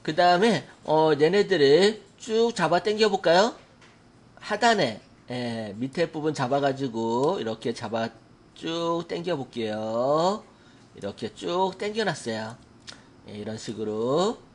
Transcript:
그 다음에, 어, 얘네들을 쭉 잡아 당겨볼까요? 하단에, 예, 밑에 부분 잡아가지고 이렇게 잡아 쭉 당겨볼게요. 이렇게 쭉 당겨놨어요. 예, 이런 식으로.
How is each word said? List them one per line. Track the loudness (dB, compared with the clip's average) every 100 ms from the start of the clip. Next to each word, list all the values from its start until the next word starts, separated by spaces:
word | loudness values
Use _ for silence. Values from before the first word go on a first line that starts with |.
그 | -4 4
다음에, | 4 6 4 2 -4 -14 0
어, | 4 4 4
얘네들을 | 4 4 2 4 6 6 6 0 -14 _
쭉 | -4 0 0 0
잡아 | 0 2
당겨볼까요? | 0 2 2 2 4 4 4 0 -20 _ -20 _ _ _ _ -20
하단에, | -8 2 2 4 0 -2 -16 _ _
예, | -8 -6 -6 -8 -6
밑에 | -6 -2 -4
부분 | -2 -4
잡아가지고 | -2 -2 0 0 -2 -4 -4 -2 0 0 -2
이렇게 | -6 -6 -6
잡아 | -6 -6 -6 -6 -10 _ _ _ -12
쭉 | -8 -4 -2 -4 -4
당겨볼게요. | -8 -4 -6 -6 -6 -6 -4 -4 -2 0 2 0 -2 -10 _ -20 -20 -20 -12
이렇게 | -12 -8 -12 -8
쭉 | -4 -2 -2 -2
당겨놨어요. | -6 -4 -4 -4 -6 -8 -8 -14 -20 -20 -20 -20 -20 -20 -18
예, |
이런 | -12 -10 -10
식으로. | -10 -8 -6 -4 -2 0 -2 -4 -16